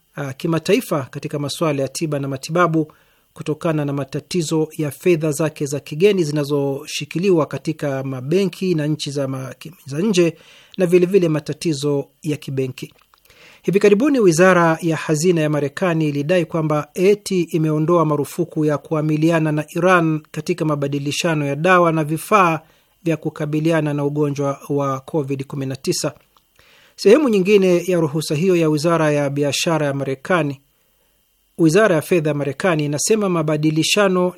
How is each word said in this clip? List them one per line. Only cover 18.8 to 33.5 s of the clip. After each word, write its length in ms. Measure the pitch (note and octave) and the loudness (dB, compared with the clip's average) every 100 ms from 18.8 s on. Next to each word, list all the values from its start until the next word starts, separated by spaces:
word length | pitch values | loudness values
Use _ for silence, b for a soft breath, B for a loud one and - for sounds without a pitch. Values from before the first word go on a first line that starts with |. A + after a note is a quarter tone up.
| - D#3 D#3 D3+ D#3+ E3 D#3 | -2 -2 0 2 2 2 0
na 120 | D3+ D3+ E3+ | -2 -4 0
Iran 440 | F3+ F3+ D#3+ D#3 - | 4 4 2 -2 -6
katika 340 | D#3 - E3+ | -10 -6 -4
mabadilishano 840 | D#3 D3 C#3+ C#3+ C#3+ C#3 F3 D3+ C#3+ | -2 -2 -2 -4 -6 -4 -2 -2 -2
ya 100 | C#3+ | 0
dawa 360 | F3 F3+ E3+ | 4 4 4
na 120 | D#3+ | 2
vifaa 560 | D3 D#3 - G#3+ E3+ D#3 b b b b | -2 -4 0 2 4 0 b b b b
vya 120 | E3 D#3 | -4 -4
kukabiliana 800 | D#3 - D3+ D#3 D#3+ D#3+ D3 | -4 -6 -4 -2 0 0 0
na 100 | C#3+ | -2
ugonjwa 560 | C#3+ D3 D3 C#3 C#3 C#3 - | -2 0 -2 -2 -4 -4 -4
wa 320 | C#3+ C#3 C3+ | -2 -2 -4
covid 440 | - E3 C3+ C#3 | -4 -4 -4 -4
kumi 220 | C3+ C#3+ C3+ | -6 -8 -8
na 100 | C3 | -6
tisa. 380 | - E3 D3 - _ _ _ _ b b b b | -4 -4 -4 -8 _ _ _ _ b b b b
Sehemu 320 | G3 C#4 C#4 | 6 6 6
nyingine 560 | G#3 F3+ G#3 F#3 F3 F3+ | 2 4 4 4 2 0
ya 140 | F3 | 0
ruhusa 340 | D#3 D#3 D3 | 0 -2 -4
hiyo 220 | D3 F#3+ F3 | -2 2 2
ya 120 | D#3 | 2
Wizara 420 | D3+ E3+ E3 D#3 | 0 0 2 2
ya 180 | D3 C#3+ | 0 0
Biashara 560 | C#3+ C#3+ - F3+ D#3+ C#3+ | 0 -2 0 0 0 0
ya 80 | |
Marekani, 640 | C#3 C3+ C3+ - F3+ D3 C#3 _ _ _ _ _ _ _ _ _ - | -2 -4 -6 -2 -2 -2 -6 _ _ _ _ _ _ _ _ _ 0
Wizara 360 | D#3+ F3+ A3 D#3+ | 4 4 4 2
ya 60 | |
Fedha 280 | - F3+ D3+ | 0 0 0
ya 40 | |
Marekani 500 | D3 C#3 C3 G3 D#3 | -2 -4 -2 0 0
inasema 440 | D3 D3 - G#3+ G3+ | -2 -2 0 0 0
mabadilishano 1040 | E3+ D3+ | 0 0